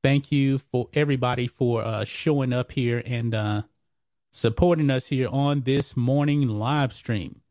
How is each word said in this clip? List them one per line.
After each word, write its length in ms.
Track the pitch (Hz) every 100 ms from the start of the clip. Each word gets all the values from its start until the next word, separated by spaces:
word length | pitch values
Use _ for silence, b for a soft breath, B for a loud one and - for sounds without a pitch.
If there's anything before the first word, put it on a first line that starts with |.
Thank 300 | 135 139 139
you 240 | 143 135 135
for 320 | - 123 117
everybody 520 | - 147 135 123 123 123
for, 360 | - 123 117
uh, 220 | 107 107
showing 500 | 104 - - 143 131
up 180 | 123 123
here 300 | - 120 120
and, 300 | - 123 117
uh, 280 | 110 104 104 - _ _ _ _ _ _
supporting 580 | - 120 110 175 165 147
us 200 | 131 -
here 200 | 135 127
on 320 | 135 143 143
this 340 | 127 139 139 -
morning 500 | 120 139 147 147 131
live 460 | 104 113 147 131
stream. 480 | - - 107 82 - _